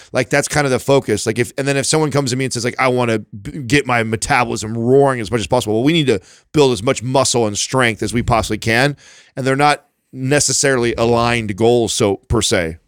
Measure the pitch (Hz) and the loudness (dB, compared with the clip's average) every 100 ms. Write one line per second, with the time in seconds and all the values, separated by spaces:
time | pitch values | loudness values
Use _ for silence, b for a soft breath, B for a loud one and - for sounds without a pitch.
0 | B 123 127 143 - 147 139 123 - 139 | B -4 0 -2 0 0 0 0 2 2
1 | 117 107 123 113 120 - 135 139 131 156 | 2 -2 -2 -2 -4 -4 -2 -2 0 0
2 | 156 139 135 127 131 120 120 - 131 123 | 0 0 -2 -2 -4 -4 -4 -2 0 0
3 | 120 110 104 107 101 156 120 143 127 120 | 0 -2 -4 -14 -12 -10 0 0 2 -2
4 | 113 110 - 135 120 117 107 113 117 135 | -2 -4 0 0 0 -4 -6 -4 4 4
5 | 139 127 98 117 95 127 104 107 139 170 | 4 2 -4 -4 0 -2 0 0 2 2
6 | 135 101 b b b - 139 113 120 131 | 2 0 b b b 2 2 2 -2 -2
7 | 123 135 127 127 110 101 - 131 123 104 | 0 0 2 0 -2 -2 -2 0 0 -2
8 | 107 117 113 117 - 110 113 113 143 139 | -4 -2 0 0 0 -4 0 2 0 -2
9 | B B B - 131 135 147 147 _ _ | B B B -6 -2 2 2 0 _ _
10 | _ 131 131 143 - - 143 131 120 117 | _ -8 0 0 0 0 0 2 0 0
11 | 117 117 120 120 107 95 113 120 110 - | 2 2 2 0 -4 0 2 4 2 0
12 | 107 98 - 117 95 104 82 80 | 0 0 -2 -2 0 0 -2 -8